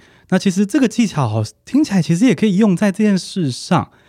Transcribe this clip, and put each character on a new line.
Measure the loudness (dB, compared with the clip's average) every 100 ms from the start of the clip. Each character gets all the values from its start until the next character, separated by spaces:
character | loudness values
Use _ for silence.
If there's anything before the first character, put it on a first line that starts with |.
| _ _ _
那 | 0
其 | 0
实 | 0
这 | 0 0
个 | 0
技 | 0 -2
巧 | -2 -2
好， | -2 -4 -10 -4
听 | -2
起 | 0
来 | 0
其 | 0 2
实 |
也 | 2
可 | 2 0
以 | 2
用 | 2
在 | 2 0
这 | 0
件 | 0 0
事 | -4 -4 -4
上。 | -6 -2 -2 -2 _